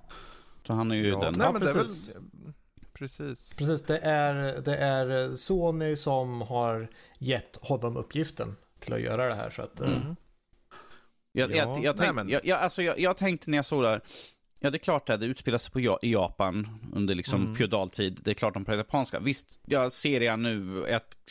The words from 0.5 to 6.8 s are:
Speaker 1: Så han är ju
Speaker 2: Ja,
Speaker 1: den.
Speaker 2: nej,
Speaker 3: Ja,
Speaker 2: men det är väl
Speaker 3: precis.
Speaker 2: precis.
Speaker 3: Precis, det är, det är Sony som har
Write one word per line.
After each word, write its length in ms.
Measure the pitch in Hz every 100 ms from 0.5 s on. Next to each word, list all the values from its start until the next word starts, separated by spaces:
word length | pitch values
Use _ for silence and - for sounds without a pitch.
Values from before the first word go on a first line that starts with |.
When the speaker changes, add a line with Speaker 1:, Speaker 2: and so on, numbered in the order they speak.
| - -
Speaker 1:
Så 60 |
han 180 | 113 113
är 40 | 110
ju 120 | 104
Speaker 2:
Ja, 120 | 98
Speaker 1:
den. 140 | 85 87
Speaker 2:
nej, 100 | 147
Speaker 3:
Ja, 60 |
Speaker 2:
men 80 | 214
det 80 | 185
är 40 |
väl 80 | 190
Speaker 3:
precis. 300 | 226 175 110 87 - - 151 - _ - -
Speaker 2:
precis. 600 | - 139 - 147 123 - -
Speaker 3:
Precis, 260 | 147 151
det 160 | 156 156
är, 360 | 156 151 147 143 139 131
det 140 | 135 143
är 600 | 139 135 131 131 131 131
Sony 600 | - 185 170 160 156 147
som 460 | 147 135 127 120
har 460 | 110 123 117 113